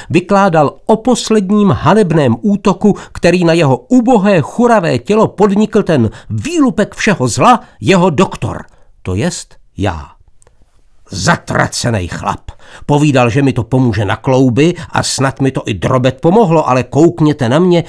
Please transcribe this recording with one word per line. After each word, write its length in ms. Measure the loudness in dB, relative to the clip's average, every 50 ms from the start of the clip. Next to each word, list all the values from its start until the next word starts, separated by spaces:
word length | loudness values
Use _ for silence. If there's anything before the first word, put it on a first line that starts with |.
| -10 -2
vykládal 680 | -2 -2 0 2 0 2 2 2 2 2 0 0 -2 -6 -2
o 100 | -2 -2
posledním 760 | 0 0 -2 -2 -2 0 0 0 0 0 0 0 2 2 2
hanebném 680 | 0 0 0 2 2 2 2 2 2 2 2 2 0 0
útoku, 540 | -2 -2 -2 0 0 -2 -2 2 0 0 0 0 -6 -18
který 320 | -10 -2 0 0 2 2 2
na 100 | 2 2
jeho 240 | 2 2 2 0
ubohé, 640 | -2 0 0 2 2 4 4 2 2 4 2 2 2
churavé 580 | 0 -2 -2 0 2 2 2 2 2 0 -2 -4
tělo 280 | -2 0 0 2 2
podnikl 560 | 0 0 0 0 2 2 0 0 0 0 -2 0
ten 260 | 2 0 0 0 0 -2 -8 -12 -8
výlupek 680 | -8 -6 -6 -4 -2 0 0 0 0 -2 -4 -4 -4
všeho 320 | -4 -2 -2 0 0 -2
zla, 340 | -4 -2 0 2 2 2 2 -2 -10 _ -6
jeho 280 | 0 0 2 2 2 0
doktor, 560 | 2 0 -2 -2 -2 -8 -8 -8 -8 -10 -14 -16 -20 _ -20 _ -20 _
to 140 | -8 -6 -4
jest 400 | -4 -4 -4 -6 -8 -16 _ -20 -20 -20 _ -8
já. 300 | -6 -4 -4 -6 -8 -14 -18 -20 _ -20 _ -20 -20 _ _ _ _ -20 _ _ _ _ _ _ -20 -18 -14
Zatracenej 960 | -10 -6 -4 -2 -4 -4 -6 -6 -4 -4 -4 -4 -6 -6 -4 -4 -4 -4 -6
chlap. 440 | -8 -8 -4 -4 -4 -4 -4 -10 -18 -20 -20 -20 -20 -20 -12 -4
Povídal, 440 | 0 0 2 2 2 2 2 2 2
že 120 | 0 0
mi 120 | 0 0 0
to 100 | -2 -4
pomůže 420 | -2 0 0 0 0 0 -2 -2
na 100 | -4 -4
klouby 580 | -4 -2 0 2 2 2 2 2 2 2 0 0 -4 -10 -6
a 140 | -6 -4 -4
snad 380 | -4 -4 -2 -4 -4 -2 -2
mi 100 | -4 -4
to 120 | -4 -4 -6
i 80 | -6 -8
drobet 480 | -4 -2 -2 -2 0 0 -2 -2 0
pomohlo, 480 | 0 2 2 2 2 2 2 0 2 0
ale 140 | 0 -2 -2
koukněte 680 | -2 0 2 2 2 2 2 0 0 0 0 -2 0
na 100 | 0 2
mě, 240 | 2 2 2 0 0